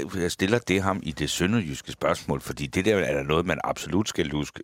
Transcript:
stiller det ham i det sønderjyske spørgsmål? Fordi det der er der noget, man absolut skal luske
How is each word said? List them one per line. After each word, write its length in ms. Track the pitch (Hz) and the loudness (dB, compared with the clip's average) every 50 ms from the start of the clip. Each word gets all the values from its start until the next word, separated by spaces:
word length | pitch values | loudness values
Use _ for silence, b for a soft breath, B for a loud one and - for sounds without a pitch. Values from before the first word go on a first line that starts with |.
| 69 - 95 92 85 85 | -2 -4 -2 0 0 0
stiller 300 | - - 95 95 117 120 | 2 2 2 4 4 2
det 240 | - - 92 98 | 2 2 2 2
ham 180 | 95 98 95 - | 4 2 0 -2
i 80 | - 78 | -4 -6
det 180 | 73 - 76 71 | -4 -2 -2 -2
sønderjyske 600 | - - 87 95 113 117 90 73 67 - - - | 0 0 2 2 2 2 0 -2 -6 -8 -8 -12
spørgsmål? 480 | - - 71 76 87 - - - 73 67 | -8 -2 0 0 0 0 0 -2 -2 -2
Fordi 260 | - - - - 71 | -2 -8 -6 -6 -6
det 180 | 69 - 92 95 | -2 0 2 2
der 120 | 110 104 | 4 4
er 180 | 95 82 65 71 | 4 2 2 0
der 60 | 71 | -2
noget, 240 | 69 71 78 85 87 | 2 2 2 2 2
man 120 | 90 78 - - | 2 0 -2 0
absolut 440 | - - - - 78 82 101 107 - | -4 -4 -4 -4 -2 0 0 0 0
skal 180 | - - 82 | -2 -2 -2
luske 340 | 71 76 73 71 - - - | 0 0 -2 -4 -4 -8 -14